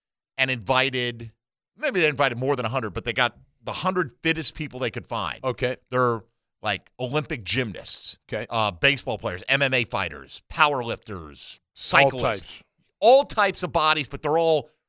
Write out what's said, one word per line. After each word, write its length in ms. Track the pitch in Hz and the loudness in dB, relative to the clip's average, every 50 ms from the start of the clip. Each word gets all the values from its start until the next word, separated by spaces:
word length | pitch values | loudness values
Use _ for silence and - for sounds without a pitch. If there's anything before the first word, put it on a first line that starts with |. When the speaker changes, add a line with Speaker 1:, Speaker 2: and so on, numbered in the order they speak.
| _ _ _ _ _ _ _ - | _ _ _ _ _ _ _ -2
Speaker 1:
and 100 | 135 131 | -2 -2
invited, 800 | 131 120 101 110 131 127 131 135 131 127 123 120 120 113 117 113 - _ _ _ _ _ _ _ _ 165 | -2 -2 0 2 4 4 4 2 0 -2 -2 -4 -4 -8 -12 -16 -18 _ _ _ _ _ _ _ _ -6
maybe 220 | 285 294 226 185 | -6 -2 0 2
they 80 | 165 151 | 2 2
invited 300 | 139 131 143 135 123 117 | 2 2 0 0 0 0
more 160 | 127 135 143 | -2 -2 0
than 100 | 123 117 | 0 -2
a 40 | 110 | -2
hundred, 220 | 123 135 117 104 87 | -2 -4 -4 -4 -6
but 80 | 113 - | -6 -6
they 100 | 120 110 | -4 0
got 240 | 135 127 120 - - - _ _ _ _ | 0 0 0 -2 -6 -14 _ _ _ _
the 80 | 113 104 | -10 -8
hundred 380 | - 160 185 190 180 170 123 - _ - | -4 -4 -2 0 0 -2 -4 -6 _ -2
fittest 320 | 160 165 160 156 - - | 0 0 0 -2 -4 -4
people 240 | - 156 139 127 127 | -6 -8 -10 -6 -6
they 100 | 131 117 | -6 -6
could 160 | - 123 90 | -6 -8 -10
find. 380 | - 123 110 98 78 - - - | -6 -6 -4 -4 -4 -6 -6 -6
Speaker 2:
Okay. 340 | 131 120 - 127 123 127 - _ _ | -6 -4 -2 -2 -4 -4 -6 _ _
Speaker 1:
They're, 300 | 127 127 127 120 117 110 - _ _ _ _ _ _ _ - | 0 2 2 2 2 0 -4 _ _ _ _ _ _ _ -4
like, 260 | 107 101 92 - _ _ - | -4 -4 -4 -6 _ _ -8
Olympic 440 | 165 120 131 151 147 - 156 120 101 | -6 -4 -2 -4 -4 -4 -6 -6 -4
gymnasts, 760 | - 110 131 127 110 92 - - - - - - - - - _ - | -2 -2 -2 -2 -4 -6 -8 -6 -4 -4 -4 -4 -8 -10 -10 _ -8
Speaker 2:
Okay. 200 | 127 107 113 - | -6 -6 -6 -4
Speaker 1:
uh, 220 | 117 117 107 104 | -2 0 0 0
baseball 480 | 90 85 - 139 143 127 - 135 113 101 | 0 2 2 2 2 0 -2 -4 -6 -4
players, 240 | - 107 90 92 - - | -4 -6 -8 -6 -2 0
M 140 | 135 139 | 0 2
M 120 | 143 131 131 | 2 2 2
A 80 | 127 120 | 0 0
fighters, 580 | - - 104 95 85 71 71 67 - - - - _ | 0 -2 -2 -2 -4 -6 -10 -14 -16 -16 -18 -16 _
power 340 | - 165 160 151 143 131 120 | 2 2 4 4 4 2 -2
lifters, 760 | 117 110 85 - - 104 90 80 73 71 - - - - - | -4 -6 -6 -8 -10 -12 -12 -12 -12 -14 -12 -12 -12 -12 -14
Speaker 2:
All 100 | _ _ _ | _ _ _
Speaker 1:
cyclists. 460 | - - - - 160 147 135 135 127 117 123 110 95 | 0 2 4 6 6 6 4 4 0 0 -2 -2 -2
Speaker 2:
types. 220 | 82 - - - - _ _ _ _ _ _ _ | -6 -10 -16 -20 -20 _ _ _ _ _ _ _
Speaker 1:
All 240 | 196 226 262 269 285 | 6 8 8 8 6
types 380 | - - 226 202 196 170 - | 4 2 2 2 2 0 -2
of 100 | 185 160 | -6 -2
bodies, 360 | - 160 156 156 156 156 139 - | 0 2 4 4 4 4 0 -4
but 160 | - 139 - | -8 -6 -2
they're 140 | 147 151 165 | 0 2 2
all 320 | 165 165 160 147 120 - _ _ _ | 4 4 4 2 0 -4 _ _ _